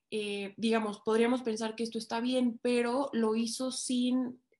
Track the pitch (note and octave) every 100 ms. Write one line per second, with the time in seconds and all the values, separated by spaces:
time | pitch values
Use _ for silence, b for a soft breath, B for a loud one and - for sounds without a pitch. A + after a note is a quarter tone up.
0 | _ G#3+ G#3 G3+ G3 - A3+ A3+ G#3+ G3+
1 | - A3 A#3 B3+ A#3+ G#3+ A3 A3 A3+ A3+
2 | - A#3 B3 B3+ B3 A3+ B3 A#3+ A#3+ B3+
3 | C#4 A3+ A3 A3 A3+ - C4 B3 - B3
4 | B3 B3+ B3 - _ _